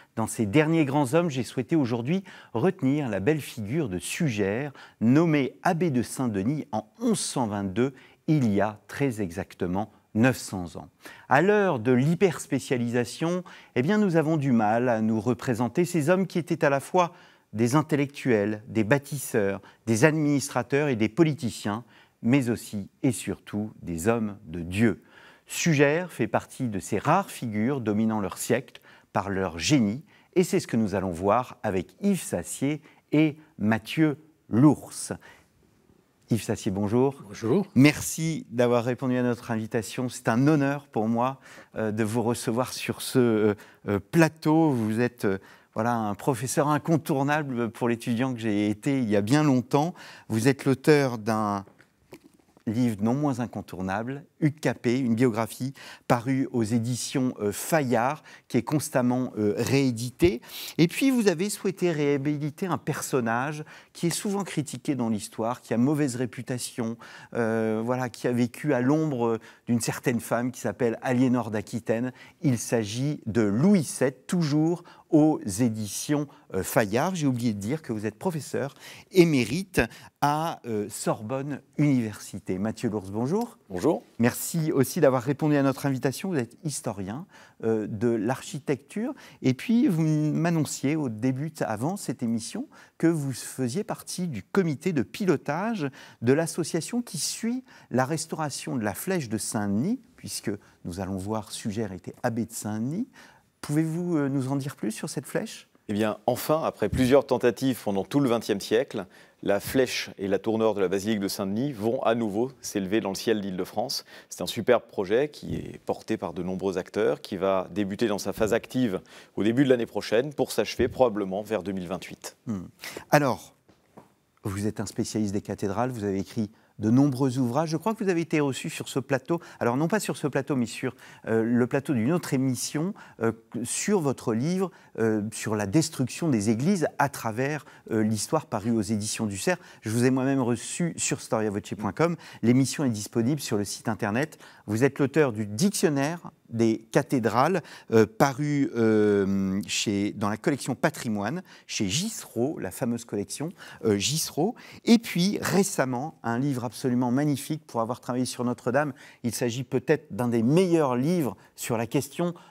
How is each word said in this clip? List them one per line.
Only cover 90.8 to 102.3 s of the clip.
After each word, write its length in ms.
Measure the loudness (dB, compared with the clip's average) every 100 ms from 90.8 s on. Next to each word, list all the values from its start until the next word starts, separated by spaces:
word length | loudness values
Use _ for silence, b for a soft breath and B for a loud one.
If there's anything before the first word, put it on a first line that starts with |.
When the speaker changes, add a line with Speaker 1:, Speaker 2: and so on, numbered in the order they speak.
| -2 0
Speaker 1:
au 100 | -2
début, 460 | -2 -2 -2 -6 -4
avant 340 | -4 -2 -2 -4
cette 280 | -6 -4
émission, 440 | -2 -2 -4 -8 -10 B B 0
que 100 | 2
vous 240 | 2 -2
faisiez 540 | -6 -10 -4 -4 -4 -6
partie 420 | -8 -8 -6 -6
du 160 | -6
comité 480 | -2 0 0 0 -2
de 120 | -2
pilotage 840 | -2 -2 0 0 0 -4 -2 -4 -6 B B B
de 120 | 2
l'association 680 | 4 2 -2 -4 -4 -4 -6
qui 180 | -6 -6
suit 440 | -6 -4 -4 -6 B B B
la 120 | 0
restauration 720 | 0 -2 -4 -6 -6 -6 -6 -2
de 80 |
la 120 | -2 -4
flèche 340 | -4 -4 -2
de 80 | -4
Saint-Denis, 640 | -4 -2 0 0 0 -4 -8 -18
puisque 340 | -12 -8 -8 -8 b b
nous 160 | -12 -8
allons 180 | -6 -6
voir 360 | -4 -6 -6
Sugère 400 | -10 -6 -4 -6
était 220 | -8 -14 -6
abbé 220 | -4